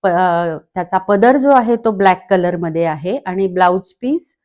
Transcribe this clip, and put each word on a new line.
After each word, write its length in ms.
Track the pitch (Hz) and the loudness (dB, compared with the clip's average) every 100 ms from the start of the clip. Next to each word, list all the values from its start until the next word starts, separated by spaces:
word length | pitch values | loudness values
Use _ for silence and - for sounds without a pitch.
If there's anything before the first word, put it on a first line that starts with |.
प-, 60 | 196 | -2
अ, 500 | 175 185 170 170 160 _ | 0 0 0 -4 -8 _
त्याचा 240 | - 175 185 | -10 -4 -4
पदर 400 | 185 202 233 277 | -2 2 4 4
जो 120 | 269 | 4
आहे 260 | 269 226 233 | 2 2 -2
तो 160 | 233 | -2
ब्लॅक 360 | 196 196 180 - | 2 2 2 0
कलरमध्ये 560 | 190 175 175 170 160 165 | 0 0 -4 -4 -2 -4
आहे 320 | 151 170 254 | -4 -6 -8
आणि 300 | - 185 190 | -6 -4 -4
ब्लाउज 460 | 180 180 185 185 _ | 2 2 2 -6 _
पीस 340 | 247 320 _ _ | -6 -6 _ _